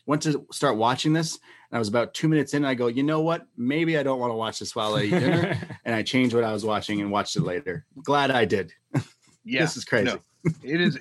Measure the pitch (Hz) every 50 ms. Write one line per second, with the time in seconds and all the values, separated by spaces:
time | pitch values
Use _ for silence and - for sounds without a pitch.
0 | _ - 143 156 - 160 143 139 - - - - - 139 120 107 110 117 131 127
1 | - 156 156 165 165 165 - - - - - - - _ - 117 113 104 104 120
2 | 117 107 - - - 156 156 151 135 139 - 147 147 139 131 120 123 120 117 127
3 | 139 147 156 156 156 165 165 165 - _ _ - 120 123 139 156 170 165 165 151
4 | 139 135 135 127 123 120 113 110 113 110 104 - 107 98 - 120 110 107 107 107
5 | 104 104 175 180 123 175 180 170 - 202 170 113 - - 120 - _ 120 117 110
6 | 107 - - 127 131 123 113 120 117 110 110 104 104 110 107 101 - - 107 104
7 | 101 101 101 101 98 - - - - 92 90 87 85 90 87 85 - _ _ -
8 | - - 143 143 139 135 135 123 113 101 113 101 92 82 - _ _ _ - 143
9 | - - - _ _ _ _ _ _ 110 120 131 127 - - 127 - - - 117
10 | 101 127 107 - - _ _ _ _ 165 160 - - 123 147 165 175 - 135 -